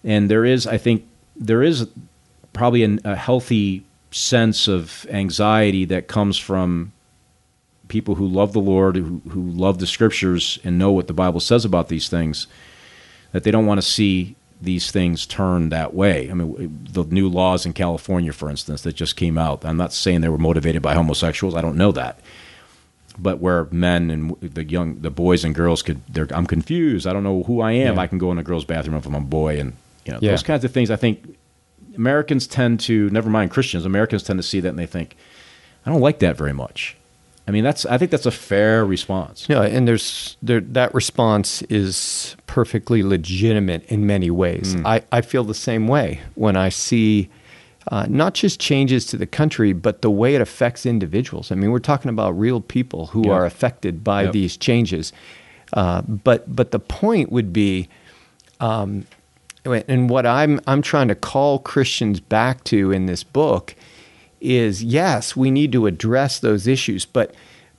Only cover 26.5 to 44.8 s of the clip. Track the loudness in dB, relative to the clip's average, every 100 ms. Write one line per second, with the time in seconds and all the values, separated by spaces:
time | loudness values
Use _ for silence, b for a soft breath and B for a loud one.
26.5 | -2 -2 0 0 0 -2 -4 -2 -2 -2
27.5 | -2 0 2 2 0 -2 -2 -2 -2 -2
28.5 | -4 -4 -4 -4 -6 -4 -6 -2 0 0
29.5 | -2 -6 -10 _ _ -12 -2 0 0 0
30.5 | -2 0 0 0 0 0 -2 -8 -20 _
31.5 | _ _ _ -14 -2 0 0 0 -2 -2
32.5 | 0 0 0 2 2 2 2 2 2 2
33.5 | 0 -2 -4 -2 0 0 -2 -2 -4 -4
34.5 | -4 -4 -6 -8 -8 -10 -14 B B B
35.5 | B B B -2 2 2 4 2 2 -4
36.5 | -4 -8 -10 -14 -14 _ _ _ _ -2
37.5 | 0 0 0 0 0 2 0 0 -4 -2
38.5 | 2 4 4 2 0 -2 -6 -6 -8 0
39.5 | 2 2 2 2 2 -2 -8 -12 -8 0
40.5 | 0 0 0 0 0 0 2 2 2 0
41.5 | -6 -2 0 0 -2 -6 -8 -10 -14 -4
42.5 | -2 0 -2 0 2 2 0 0 0 2
43.5 | 4 2 -2 -2 0 2 2 2 2 0
44.5 | 0 -2 -2